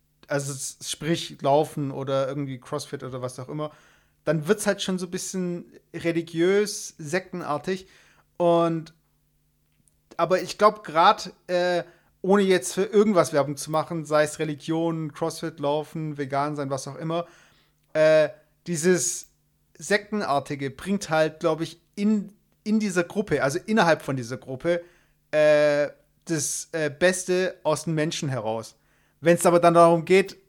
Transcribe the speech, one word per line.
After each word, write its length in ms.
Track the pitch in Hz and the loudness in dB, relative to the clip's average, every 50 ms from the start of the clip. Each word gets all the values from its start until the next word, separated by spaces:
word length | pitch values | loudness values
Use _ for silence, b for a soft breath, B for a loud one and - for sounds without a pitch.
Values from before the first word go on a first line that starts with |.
| _ _ _ _ _ | _ _ _ _ _
also 260 | - 147 143 139 139 139 | -4 -4 -4 -4 -6 -8
s-, 240 | 135 - - - - - - | -10 -10 -12 -12 -12 -12 -10
sprich 520 | - - 151 156 170 165 - - 151 - | -10 -6 -2 -2 -2 -2 -4 -8 -10 -4
Laufen 500 | 151 139 139 151 156 151 - 156 143 135 | 0 2 2 2 2 0 -4 -6 -6 -6
oder 360 | 135 135 135 139 135 135 135 | -6 -8 -6 -4 -2 -2 -2
irgendwie 320 | 131 143 147 139 135 131 117 | -2 -4 -6 -6 -8 -10 -12
CrossFit 440 | - - 151 143 - - - 123 135 | -12 -10 -10 -10 -8 -10 -12 -12 -10
oder 180 | 127 131 127 | -10 -10 -8
was 180 | 123 123 - - | -10 -10 -10 -12
auch 100 | 127 135 | -12 -10
immer, 220 | 151 151 151 151 b b b b b b b b b b _ | -8 -8 -8 -10 b b b b b b b b b b _
dann 220 | 151 156 160 143 | -2 -2 0 0
wird's 200 | 170 214 - - | 0 0 0 0
halt 140 | 202 196 202 | -2 -2 -2
schon 160 | - - 185 175 | -2 -6 -6 -6
so 80 | 185 | -6
ein 40 | 180 | -8
bisschen 540 | 180 - - - - 185 180 175 175 175 - - - - _ _ - | -8 -10 -8 -8 -6 -6 -4 -4 -6 -8 -10 -14 -20 -20 _ _ -12
religiös, 1000 | 165 135 170 160 170 165 165 160 165 170 185 196 202 214 202 - - - - - | -6 -4 -2 -2 -2 -4 -4 -2 0 0 2 2 2 0 -2 -4 -10 -12 -14 -16
sektenartig. 880 | - 160 143 160 190 185 - - 175 147 123 147 147 - 185 190 185 190 b b b b b b b b b _ | -16 -8 -6 -4 -4 -4 -6 -10 -10 -6 -6 -6 -6 -4 -6 -6 -6 -8 b b b b b b b b b _
Und, 560 | - 175 170 170 170 170 165 165 165 156 - - _ _ _ _ _ _ _ _ _ _ _ _ _ _ _ _ _ _ _ _ _ _ - - | 0 2 4 4 4 4 2 0 -4 -6 -10 -18 _ _ _ _ _ _ _ _ _ _ _ _ _ _ _ _ _ _ _ _ _ _ -12 -6
aber 240 | - 170 160 185 180 | -2 0 0 0 0
ich 160 | 185 - - | -2 -2 0
glaub 260 | - 208 214 202 - - | 4 4 4 4 2 -6
grad, 500 | - 147 160 175 202 220 - - 185 - _ _ | -2 2 4 6 4 4 2 -2 -14 -16 _ _
äh, 360 | - 180 175 180 180 180 170 170 b b b b b b _ | -4 -2 0 0 0 0 -2 -2 b b b b b b _
ohne 220 | - 185 196 208 196 | 0 2 4 4 4
jetzt 300 | 190 185 180 - - - | 4 4 2 0 -2 -4
für 120 | 190 196 | -4 -2
irgendwas 480 | - - 202 208 220 202 170 156 - 156 | 2 4 4 4 6 6 4 4 4 2
Werbung 240 | 143 139 143 143 | 0 0 0 -2
zu 120 | 131 - 151 | -8 -6 -4
machen, 340 | 156 156 147 - 175 165 151 | -2 -2 -2 -2 -6 -8 -4
sei 180 | 143 151 151 151 | 0 2 2 2
es 160 | 151 - - | 2 0 -4
Religion, 760 | 156 156 147 143 - 160 160 160 165 165 165 160 160 147 147 | -4 -6 -6 -6 -6 -4 -4 -2 -2 -2 -2 -4 -6 -8 -6
CrossFit, 460 | - 165 160 156 - 170 160 160 - | -6 -6 -6 -6 -6 -10 -10 -8 -6
Laufen, 580 | 143 143 147 156 147 - - 165 156 151 143 | -4 -2 -2 -2 -4 -6 -8 -8 -8 -6 -6
vegan 380 | 143 143 131 139 135 143 151 151 | -6 -6 -4 -2 -2 -2 -2 -4
sein, 140 | 143 139 135 | -6 -6 -6
was 180 | 139 131 - | -6 -6 -8
auch 80 | 143 139 | -10 -12
immer, 300 | - 160 160 165 170 170 b b b b b b b b b b b _ _ - | -10 -6 -4 -4 -4 -6 b b b b b b b b b b b _ _ 0
äh, 360 | 156 156 156 156 156 151 147 - - _ _ _ _ - | 4 4 6 6 6 4 2 -2 -8 _ _ _ _ -8
dieses 600 | 175 175 147 156 185 180 170 - - - - - _ _ _ _ _ _ _ _ _ _ | -6 -4 0 2 2 2 2 2 -2 -6 -6 -10 _ _ _ _ _ _ _ _ _ _
Sektenartige 920 | - 147 - 196 208 202 - 214 208 196 - 139 143 139 - 147 139 139 135 | -12 -4 -2 -2 -2 -2 -4 -6 -4 -2 -2 -2 -2 -2 -4 -6 -6 -8 -8
bringt 380 | 127 - - 190 202 190 - - | -8 -8 -6 -4 -4 -4 -2 0
halt, 300 | 160 160 156 160 160 - | 0 2 2 0 0 -2
glaub 220 | 170 165 156 151 | -2 -2 0 -2
ich, 180 | 165 156 - - _ _ _ | -4 -8 -10 -14 _ _ _
in, 380 | 208 202 214 220 208 180 - - _ _ _ _ _ - | -2 0 0 0 0 -2 -6 -14 _ _ _ _ _ -4
in 160 | 214 214 220 | -2 0 0
dieser 240 | 214 202 180 180 170 | 0 0 0 0 -2
Gruppe, 400 | 170 - 202 208 - 156 135 123 | -2 -2 -4 -2 0 0 0 0
also 160 | 143 143 180 - | 0 -2 -2 -4
innerhalb 360 | 220 220 226 175 170 156 151 | 0 2 4 4 4 4 2
von 140 | - - 135 | 0 -4 -6
dieser 220 | 131 120 113 127 | -6 -6 -8 -10
Gruppe, 440 | - - 131 135 127 - 170 175 170 175 B B B B B B B B _ | -12 -10 -12 -10 -4 -2 0 0 -2 -2 B B B B B B B B _
äh, 580 | - 151 151 151 151 147 151 147 147 147 147 139 - _ _ _ _ _ _ | 2 4 4 6 6 6 4 4 4 2 0 -2 -6 _ _ _ _ _ _
das, 440 | 180 165 147 - - - - - - | -4 -4 -4 -4 -4 -6 -8 -8 -8
äh, 180 | - 165 151 147 | -6 -4 -4 -4
Beste 680 | 135 - 175 185 185 185 - - 180 180 185 175 - - - | 0 2 2 2 2 2 -2 -2 0 0 0 -2 -4 -4 -2
aus 200 | 156 151 143 - | -2 0 0 -2
den 100 | 170 160 | -2 -2
Menschen 360 | 151 151 165 165 - 170 139 | -2 -2 -2 -4 -4 -6 -6
heraus. 460 | 131 123 104 110 113 113 107 - - _ _ _ _ _ _ _ _ _ | -6 -4 -4 -4 -4 -6 -6 -10 -16 _ _ _ _ _ _ _ _ _
Wenn's 240 | 135 170 170 170 - | 2 4 4 4 4
aber 140 | 185 170 175 | 4 4 6
dann 160 | 175 170 165 | 6 6 8
darum 300 | 170 170 170 170 170 156 | 8 8 8 6 4 4
geht, 320 | 170 185 190 190 - - - _ | 4 4 4 4 2 -4 -20 _